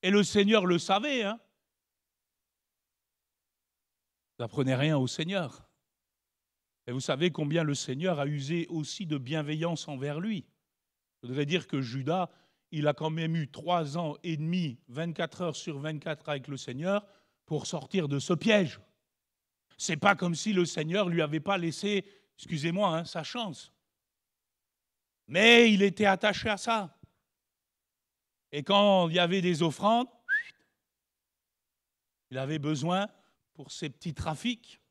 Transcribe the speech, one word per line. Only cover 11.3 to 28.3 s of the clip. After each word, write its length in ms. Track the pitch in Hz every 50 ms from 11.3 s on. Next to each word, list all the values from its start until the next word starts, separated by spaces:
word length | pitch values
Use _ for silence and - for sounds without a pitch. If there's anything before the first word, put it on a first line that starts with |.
| 127 139 147
dire 200 | 143 165 180 -
que 140 | - - 139
Judas, 500 | 131 117 117 135 131 139 165 190 180 165 _ _ _ _ _ _ _ _
il 160 | - 151 147
a 80 | 147 143
quand 160 | - 156 160
même 240 | 160 160 165 160 165
eu 140 | 165 151 135
trois 480 | - - 156 165 175 175 160 143 139 170
ans 160 | 170 151 147 - -
et 140 | 180 165
demi, 420 | 143 151 160 175 185 175 147 117 - _ _
vingt-quatre 520 | 120 139 165 170 160 - 175 156 - -
heures 160 | 180 170 147
sur 220 | - - - 156 139
vingt-quatre 500 | 139 156 156 151 - 170 156 - - -
avec 200 | 147 143 131 -
le 80 | 139
Seigneur 500 | 131 - - 127 131 160 185 196 208 202 - _ _ _ _ _ _ _
pour 200 | _ 160 151 -
sortir 420 | - - 151 139 - - 190 160 143
de 100 | 143 143
ce 160 | - - 180
piège. 440 | 160 - 220 220 208 190 139 - - - _ _ _ _ _ _ _ _ _ _ _ _ _ _ _ _ _ _
C'est 200 | _ - - 165
pas 180 | 147 - 202 196
comme 200 | - 190 175 170
si 180 | - - 214 208
le 120 | 180 175
Seigneur 440 | 160 - - 151 156 170 208 202 180
lui 140 | 170 170 160
avait 180 | 147 151 160
pas 180 | 151 196 196 190
laissé, 460 | 170 170 151 - - 202 208 196 180 - _ _ _ _ _
excusez-moi, 600 | _ - - - 151 135 165 165 190 208 185 160
hein, 80 | 160 170
sa 180 | - - 170 151
chance. 500 | - - 240 233 196 139 - - - _ _ _ _ _ _ _ _ _ _ _ _ _ _ _ _ _ _ _ _ _ _ _ _ _ _ _ _ _ _ _
Mais 460 | _ 135 175 208 233 233 233 240 226 214
il 100 | 190 196
était 240 | 202 175 - 214
attaché 420 | 202 190 185 - 208 202 - - 220
à 80 | 208
ça. 420 | 196 - - 226 220 196 156 _ _ - _ _ _ _ _ _ _ _ _ _ _ _ _ _ _ _ _ _ _ _ _ _ _ _ _